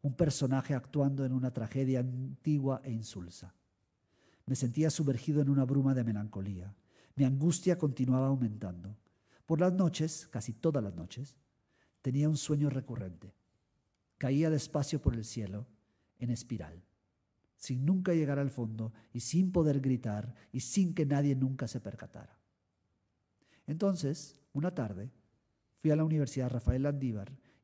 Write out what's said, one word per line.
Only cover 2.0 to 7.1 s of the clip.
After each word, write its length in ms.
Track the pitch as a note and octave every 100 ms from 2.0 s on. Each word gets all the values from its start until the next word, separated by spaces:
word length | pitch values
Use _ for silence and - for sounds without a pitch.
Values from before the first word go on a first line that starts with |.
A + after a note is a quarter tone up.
antigua 800 | B2+ B2+ C3 C3+ - D3 C3+ C3
e 80 | C3+
insulsa. 640 | A2+ G#2+ G2 F2 - F#2 _ _ _ _ _ _ _ _ _ -
Me 100 | C3
sentía 340 | B2 A#2 D#3
sumergido 520 | - D3 A#2 - D3
en 80 | C#3
una 140 | C#3
bruma 300 | B2+ C#3 C3+
de 100 | C3
melancolía. 720 | A#2 G#2 G#2+ G2+ G2 F#2 F#2+ G2 _ _ _